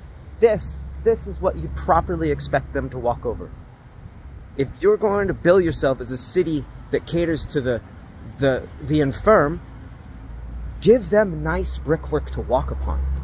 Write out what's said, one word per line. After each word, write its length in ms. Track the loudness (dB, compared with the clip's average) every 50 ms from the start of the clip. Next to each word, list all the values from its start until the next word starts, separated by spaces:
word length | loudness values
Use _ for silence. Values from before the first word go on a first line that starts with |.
| -16 -18 -18 -18 -18 -18 0 4
this. 360 | 6 6 6 4 0 -6 -10 -10 -10 -10 -10 -2 2
This 220 | 2 2 2 -2
is 140 | -8 -8 -2
what 160 | -2 -2 -2
you 140 | -2 -6 -6 -6
properly 560 | -6 2 4 4 4 4 2 -2 -2 0 -2
expect 420 | -2 -2 -2 0 0 0 -2 0 -4
them 180 | -6 -6 -4
to 80 | -8 -4
walk 260 | -2 -2 -2 -2 -2
over. 260 | -4 -4 -4 -8 -12 -14 -16 -18 -20 -20 -20 -20 -20 -20 -20 -20 -20 -20 -18 -18 -18 -16 -16 -18 -16 -4 -4
If 100 | -4 -4 -4 0 4
you're 140 | 4 4
going 320 | 4 4 2 2 2 0 0
to 60 | -2
bill 260 | 0 4 6 6 6
yourself 400 | 6 4 0 2 0 0 0 0
as 100 | -4 -6
a 60 | -6
city 480 | -4 -4 -2 0 0 0 2 0 -2 -4 -6 -12 -18 -10 -4
that 160 | -4 -4 -2
caters 400 | 0 0 0 0 2 0 -2 -4
to 140 | -4 -4 -2
the, 200 | 0 0 -2 -2 -4 -10 -18 -20 -20 -20 -18 -18 -16 -16 -6 0
the, 300 | 0 2 2 0 -4 -8 -14 -12 -4
the 180 | 0 2 2
infirm, 600 | 2 2 0 0 4 6 8 8 6 4 0 -4 -10 -14 -18 -18 -16 -16 -18 -18 -18 -18 -16 -16 -16 -14 -14 -14 -14 -12 -12 -10 -10 -10 -10 0
give 280 | 6 6 6 6 6 4
them 320 | 4 4 4 2 0 -4 -2
nice 360 | -2 -2 -2 -2 -4 -4 -6
brickwork 520 | -2 -2 -2 -2 0 -2 -2 -2 -2 -4 -6
to 80 | -6
walk 300 | -2 0 0 0 0 0
upon. 300 | -4 -4 -4 -4 -2 -2 -2 -2 -2 -4